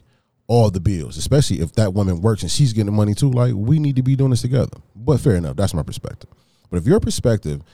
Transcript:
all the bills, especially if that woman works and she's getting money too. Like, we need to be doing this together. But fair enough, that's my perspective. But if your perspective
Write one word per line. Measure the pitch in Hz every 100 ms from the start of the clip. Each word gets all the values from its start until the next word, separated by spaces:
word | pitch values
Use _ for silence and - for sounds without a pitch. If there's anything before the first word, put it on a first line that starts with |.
| _ _ _ _ -
all | 117 107
the | 90
bills, | 85 90 64 76
especially | - 143 - 98
if | 80
that | - 104
woman | 95 95 85
works | 110 107
and | -
she's | - 139
getting | 110 101 104
money | 104
too. | 101 143
Like, | 123 123
we | 104 110 156
need | 147 127
to |
be | 127 135
doing | 135
this | 120
together. | 123 131 - - - 98
But | 127 135
fair | 139 90
enough, | 82 67
that's | 98
my | 82
perspective. | - - - - - _ _ _ _
But | 90
if | 85
your | 214
perspective | 233 - 123 110 76 71 -